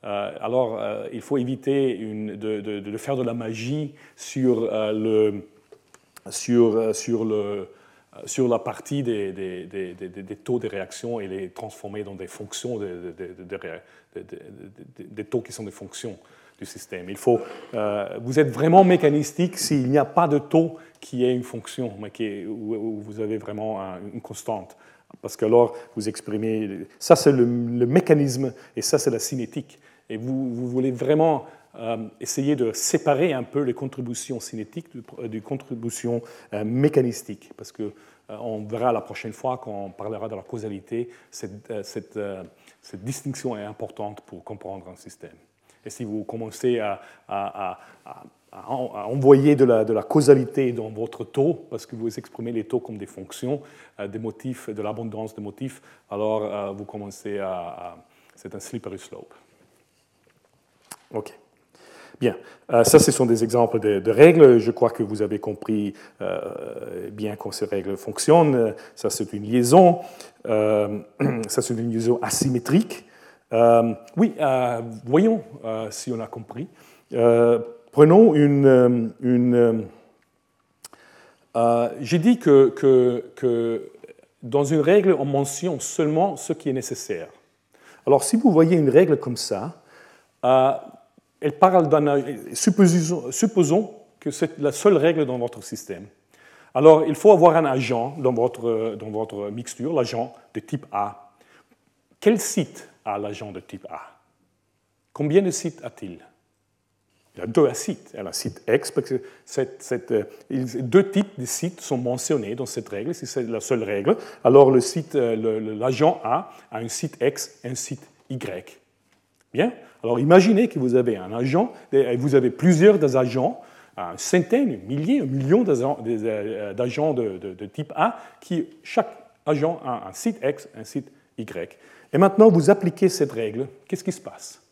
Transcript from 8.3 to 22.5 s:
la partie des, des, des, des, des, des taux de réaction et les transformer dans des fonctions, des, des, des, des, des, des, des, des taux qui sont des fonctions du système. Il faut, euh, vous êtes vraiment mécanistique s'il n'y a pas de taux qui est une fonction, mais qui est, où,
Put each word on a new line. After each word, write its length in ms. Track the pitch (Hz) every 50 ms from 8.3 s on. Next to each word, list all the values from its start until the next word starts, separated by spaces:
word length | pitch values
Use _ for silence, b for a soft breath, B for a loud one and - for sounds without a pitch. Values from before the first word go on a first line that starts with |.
| - - 131 120
la 100 | 117 110
partie 440 | - 123 107 - - - 143 143 135
des, 300 | 117 117 107 101 95 92
des, 340 | 95 95 92 90 90 85
des, 260 | 87 101 98 95 90 87
des, 160 | 90 98 92
des, 140 | 90 98 98
des 140 | 95 107
taux 220 | - _ - 127 120
de 100 | 107 107
réaction 520 | 101 98 92 90 - - - 120 120 113
et 80 | 101 95
les 220 | 95 98 95 90
transformer 520 | 90 - 113 107 - - - 104 98 107 104
dans 120 | 98 98
des 120 | 92 95
fonctions, 520 | 85 - - 107 101 - - - 123 123 110
des, 340 | 101 98 90 87 87 90 80
des, 120 | 82 95 87
des, 160 | 92 90 92
des, 120 | 87 98 90 - 90 80 87 - b b b b b _
des, 80 | - 92
des, 160 | - - - - - 98 - - 95 98 _ - - 127
des, 80 | - -
des 200 | - 107 107 107
taux 180 | - - 123 113
qui 100 | - 120
sont 120 | - 110
des 60 | 101
fonctions 460 | - - 101 95 - - - 117 95 - b b b b b b b b
du 60 | 95
système. 460 | - - - - _ - 90 90 87
Il 80 | 101 98
faut, 220 | - 127 120 110 B B B B B B -
euh, 440 | 117 107 104 104 104 98 95 - - 117
vous 160 | 120 131 151
êtes 120 | 151 139
vraiment 340 | 120 113 147 160 170 190 196
mécanistique 720 | 180 180 175 - 147 143 151 147 - - - 175 175 180 -
s'il 300 | - - 151 143 127 127
n'y 80 | 135 147
a 80 | 135
pas 220 | 131 - - 175 156
de 100 | 147 147
taux 400 | 147 - - 160 165 165 160 B B B B B
qui 280 | - - - 123 123
est 80 | 123 127
une 80 | 123 123
fonction, 500 | - - 117 110 - - - 127 117 101 98
mais 100 | 104 101
qui 140 | _ - 117
est, 220 | 107 101 101 90
où, 280 | 101